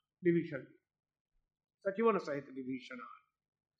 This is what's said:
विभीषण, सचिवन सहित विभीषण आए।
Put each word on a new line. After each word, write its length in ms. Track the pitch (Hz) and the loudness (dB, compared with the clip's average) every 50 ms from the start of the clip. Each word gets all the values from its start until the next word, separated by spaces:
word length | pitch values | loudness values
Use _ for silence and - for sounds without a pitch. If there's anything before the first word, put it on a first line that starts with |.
| _ _ _ _ - | _ _ _ _ 4
विभीषण, 400 | 175 170 170 160 165 156 131 135 - - - _ _ _ _ _ _ _ _ _ _ _ _ _ _ _ _ _ _ _ _ - 196 | 4 4 4 4 0 -4 -10 -10 -12 -18 -20 _ _ _ _ _ _ _ _ _ _ _ _ _ _ _ _ _ _ _ _ -4 -4
सचिवन 300 | 196 226 226 226 214 185 | 0 4 4 4 4 4
सहित 280 | 160 165 143 143 143 143 | 2 -2 -4 -4 -6 -8
विभीषण 460 | 135 131 131 127 131 127 127 - 131 | -10 -10 -6 -6 -6 -6 -8 -10 -12
आए। 280 | 123 120 - - - _ _ _ _ _ _ _ _ _ _ _ _ | -14 -14 -16 -18 -20 _ _ _ _ _ _ _ _ _ _ _ _